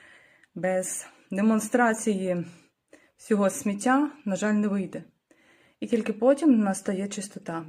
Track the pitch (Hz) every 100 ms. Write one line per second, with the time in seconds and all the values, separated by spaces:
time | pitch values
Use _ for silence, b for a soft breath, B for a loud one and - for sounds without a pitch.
0 | B B B B B 175 185 185 185 -
1 | - B - 190 220 220 220 247 233 220
2 | 220 190 185 175 170 B B _ _ b
3 | b _ - 208 196 - 208 202 254 269
4 | 294 - 202 185 214 214 208 196 180 180
5 | - _ _ b b b b b 214 220
6 | 220 208 247 285 320 226 196 190 - 190
7 | 202 202 - - - 165